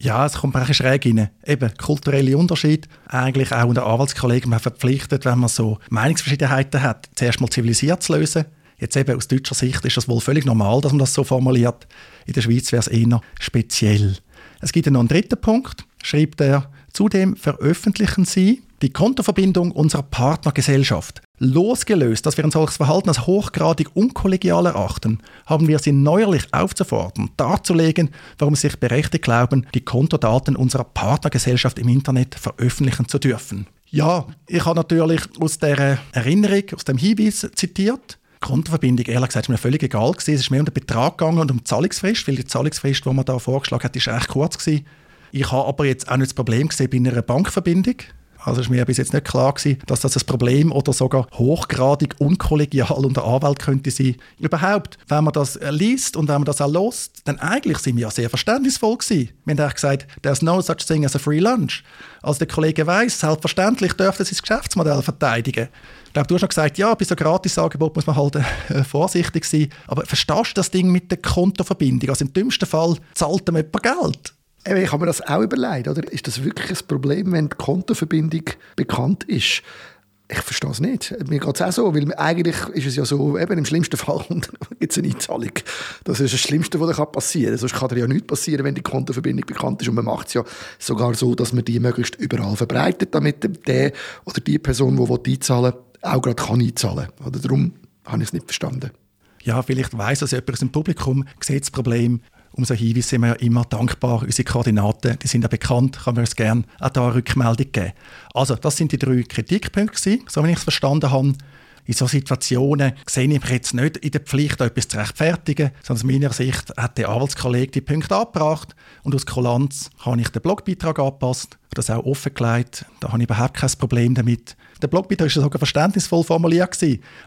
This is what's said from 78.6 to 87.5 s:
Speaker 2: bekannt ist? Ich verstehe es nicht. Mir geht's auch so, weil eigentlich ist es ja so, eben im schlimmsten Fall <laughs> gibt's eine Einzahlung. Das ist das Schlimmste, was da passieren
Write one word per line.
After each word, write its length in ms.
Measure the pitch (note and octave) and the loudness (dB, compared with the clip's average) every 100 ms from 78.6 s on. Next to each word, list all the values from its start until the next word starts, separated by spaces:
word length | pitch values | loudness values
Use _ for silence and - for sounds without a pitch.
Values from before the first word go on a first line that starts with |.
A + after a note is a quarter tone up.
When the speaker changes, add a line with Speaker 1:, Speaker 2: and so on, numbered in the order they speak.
| - - | -12 -6
Speaker 2:
bekannt 480 | C#3 - B2+ F#3+ | -4 -2 -2 -2
ist? 380 | - E3+ - - - - - - _ _ _ | -2 -2 -2 -4 -6 -20 -20 -20 _ _ _
Ich 100 | - | -8
verstehe 280 | - - C#3+ | -6 -6 -6
es 120 | A2+ | -2
nicht. 340 | F3 C4 - A#3+ C#3 | -2 -2 -6 -8 -4
Mir 100 | D3 | -4
geht's 220 | - C#3 | -2 -2
auch 100 | F3+ | -2
so, 220 | F#3 A3 | 0 0
weil 200 | D3+ C#3+ - | 0 -2 -2
eigentlich 400 | D3+ E3+ E3+ D#3 - | -2 0 0 -2 -6
ist 100 | - | -6
es 120 | C3+ B2+ | -4 -2
ja 100 | B2+ | -2
so, 320 | C#3+ C#3+ C#3+ | 0 0 0
eben 180 | E3+ F3 | -2 -2
im 80 | |
schlimmsten 320 | C#3+ D#3+ D#3 - | 0 0 -2 -4
Fall 260 | - D#3 - | -4 -6 -4
<laughs> 500 | E3+ - - - - | -6 -6 -12 -16 -8
gibt's 200 | - - | -4 -2
eine 100 | - | -4
Einzahlung. 440 | - - - - - - - - - | -4 -6 -6 -6 -8 -10 -12 -12 -12
Das 160 | - A#2+ | -6 -2
ist 140 | C3+ | 0
das 60 | C3 | 0
Schlimmste, 380 | - D3 D#3 E3 | 0 0 0 0
was 160 | E3 | 0
da 120 | D#3 D3+ | 0 -2
passieren 460 | - - - A2 | -2 -4 0 0